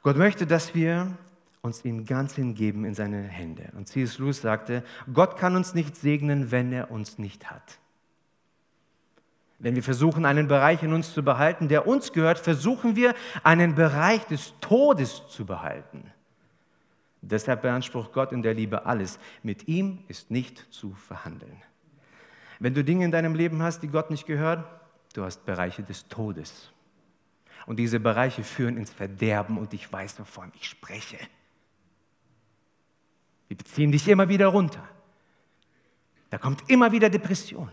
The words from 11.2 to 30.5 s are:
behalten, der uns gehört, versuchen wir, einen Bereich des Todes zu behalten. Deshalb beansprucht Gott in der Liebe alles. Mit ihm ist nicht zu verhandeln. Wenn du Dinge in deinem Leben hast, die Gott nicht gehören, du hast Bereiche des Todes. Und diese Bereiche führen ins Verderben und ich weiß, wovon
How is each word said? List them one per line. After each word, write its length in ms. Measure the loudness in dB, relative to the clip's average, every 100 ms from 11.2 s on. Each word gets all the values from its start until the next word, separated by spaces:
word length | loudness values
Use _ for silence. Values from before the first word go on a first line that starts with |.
behalten, 460 | 0 4 2 2 2
der 180 | 2 4
uns 260 | 0 0
gehört, 240 | 2 2 2
versuchen 580 | 0 0 0 0 0 4
wir, 200 | 2 2 -10 0
einen 320 | 4 6 6
Bereich 500 | 6 4 4 2 2 0
des 260 | -8 -8 -14
Todes 640 | 2 4 6 4 0 -6 -18
zu 160 | -12
behalten. 600 | -8 -6 -8 -10 -14 -20 -20 _ _ _ _ _ _ _ _ _ _ _
Deshalb 420 | -4 -4 -2 -2
beansprucht 500 | 0 -2 -4 -10 -6
Gott 180 | -4 -4
in 120 | -2
der 100 | -2
Liebe 320 | -2 -2 -4 -2
alles. 320 | -2 -4 -10 -20 -12
Mit 260 | -8 -8 -4
ihm 360 | -2 -2 -6 -16
ist 220 | -20 -6
nicht 380 | -6 -6 -14 -20
zu 240 | -16 -14
verhandeln. 680 | -14 -16 -14 -14 -16 -18 -20 _ _ _ _ _ _ -20 -20 -20 -6
Wenn 160 | -2 0
du 80 |
Dinge 220 | 2 2 2
in 60 |
deinem 220 | 2 0
Leben 300 | 0 0 0
hast, 160 | -2 -2
die 80 | -2
Gott 240 | -2 -2
nicht 160 | -8 -4
gehören, 380 | -2 0 -2 -6 -18 _ _ _
du 100 | -10
hast 240 | -8 -8 -8
Bereiche 340 | -4 -4 -6
des 260 | -12 -14 -14
Todes. 640 | -8 -8 -8 -12 -18 -20 _ _ _ _ _ _ _ _ -20 -10
Und 100 | -4
diese 220 | 0 2
Bereiche 440 | 2 2 0 -2
führen 340 | -10 -4 -4 -4
ins 140 | -10
Verderben 680 | -10 -12 -2 0 0 -2 -6
und 160 | -6
ich 180 | -12 -12
weiß, 280 | -12 -12 -14
wovon 320 | -18 -18 -20